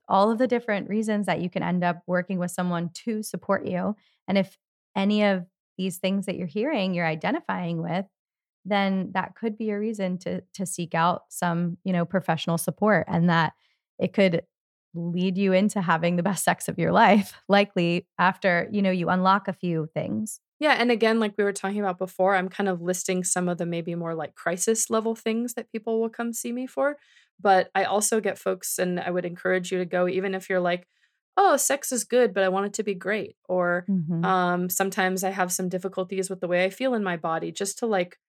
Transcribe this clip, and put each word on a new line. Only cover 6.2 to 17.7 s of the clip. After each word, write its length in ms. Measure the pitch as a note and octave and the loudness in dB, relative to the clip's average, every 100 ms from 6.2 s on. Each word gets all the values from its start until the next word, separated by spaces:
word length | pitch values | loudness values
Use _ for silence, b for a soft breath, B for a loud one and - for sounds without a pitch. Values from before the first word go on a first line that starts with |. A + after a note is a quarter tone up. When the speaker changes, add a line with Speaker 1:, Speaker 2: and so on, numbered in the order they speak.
| F#3+ | -4
Speaker 1:
that 120 | F#3 | -6
you're 100 | F3+ | -6
hearing, 460 | G#3 C4 C4+ F#3+ | -4 -2 0 0
you're 120 | F3 E3 | 0 -2
identifying 760 | D#3 F3 C4 - F#3 F3 E3+ | -2 -2 -4 -4 -4 -2 -4
with, 240 | E3 F3 G3 _ _ _ _ _ | -2 -4 -4 _ _ _ _ _
then 480 | F#3 G3+ G3 F#3+ F3+ | -2 0 2 0 -2
that 240 | F#3 F3+ - | -4 -6 -6
could 220 | A3+ G#3+ | -6 -4
be 140 | A3 | -4
a 60 | G#3 | -2
reason 400 | G#3+ G#3 F#3 F3+ | -4 -4 -4 -4
to, 220 | F3+ F3+ - | -6 -8 -8
to 120 | - F#3 | -8 -8
seek 300 | - E3 E3 | -6 -4 2
out 280 | E3+ - _ | 2 0 _
some, 500 | - F3+ E3+ F3 E3+ | -4 -2 0 -2 -4
you 80 | F#3+ | -2
know, 140 | F3 E3+ | 0 0
professional 520 | F#3 - D#3+ - E3 | -2 0 -2 0 -2
support, 480 | - - G#3+ F#3 - | -2 0 2 4 2
and 200 | E3+ F3 | 2 4
that 240 | E3 D#3+ - _ _ _ - | 4 2 -2 _ _ _ -4
it 140 | F#3+ | -2
could 300 | - F#3+ E3 - _ _ _ _ E3 | 4 4 2 -4 _ _ _ _ -8
lead 420 | E3+ F3 F#3+ F#3 | -4 -2 0 2
you 140 | G3 | 2
into 300 | F#3 G#3 G3+ | 4 2 0
having 340 | E3+ E3 E3+ F3 | 0 2 2 2
the 80 | |
best 220 | F3+ F3 - | 0 0 0
sex 240 | E3+ - | 0 -2
of 100 | - | -2
your 140 | E3 | 2
life, 400 | F#3 A3 G#3 G3 - - | 6 8 6 4 -6 2
likely 580 | G3 G3+ | 4 4